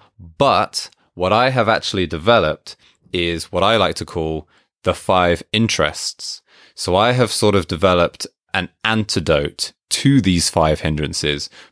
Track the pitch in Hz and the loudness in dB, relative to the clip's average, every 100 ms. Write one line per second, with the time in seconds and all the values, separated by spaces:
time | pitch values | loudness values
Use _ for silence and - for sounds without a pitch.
0 | _ _ 85 82 139 95 - - - _ | _ _ -20 0 2 2 0 -6 -12 _
1 | _ - 90 107 131 127 107 110 - 101 | _ -4 0 2 2 2 2 0 -2 -4
2 | 87 80 90 117 78 73 - - _ _ | -4 -2 4 4 2 -4 -10 -20 _ _
3 | _ 90 85 82 - 90 98 113 90 - | _ -4 -2 -4 -4 0 2 2 2 -2
4 | 107 85 80 78 - _ _ _ 92 85 | -8 -6 -4 -6 -10 _ _ _ -4 -2
5 | - 92 87 87 - 110 113 - 76 - | 0 2 2 0 -2 -2 0 0 -2 -2
6 | - - - - _ _ _ - - 90 | -10 -10 -14 -14 _ _ _ -10 0 2
7 | 113 127 117 - 107 98 82 87 92 87 | 2 2 0 2 2 2 -2 0 2 4
8 | 85 - - _ _ 98 90 _ 110 110 | 0 -2 -14 _ _ -6 -6 _ -2 -2
9 | 107 101 78 76 73 - - _ _ - | -2 -4 0 0 0 -6 -10 _ _ 0
10 | 135 139 95 87 - 90 78 73 78 76 | 4 4 4 2 2 2 2 0 -2 -2
11 | 73 - 76 71 - - - | -4 -4 -4 -4 -8 -16 -14